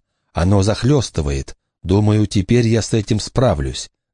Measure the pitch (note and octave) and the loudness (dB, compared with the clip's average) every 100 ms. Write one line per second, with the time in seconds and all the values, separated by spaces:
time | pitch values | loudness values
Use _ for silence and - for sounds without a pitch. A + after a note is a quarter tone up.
0 | _ _ _ - F2 G2+ G2 G#2 A#2+ D3 | _ _ _ -2 2 2 2 0 0 0
1 | - - D2 C#2 - - _ _ - G2+ | 0 -4 -4 -4 -8 -16 _ _ 0 2
2 | G#2+ G#2+ G#2 G#2 F#2 A#2 A#2 A2+ - A2+ | 4 2 2 -2 2 2 2 0 0 -2
3 | G#2+ G#2+ - - B2 D#2 C2 B1+ - _ | -2 -4 -2 0 0 0 -4 -8 -14 _
4 | _ | _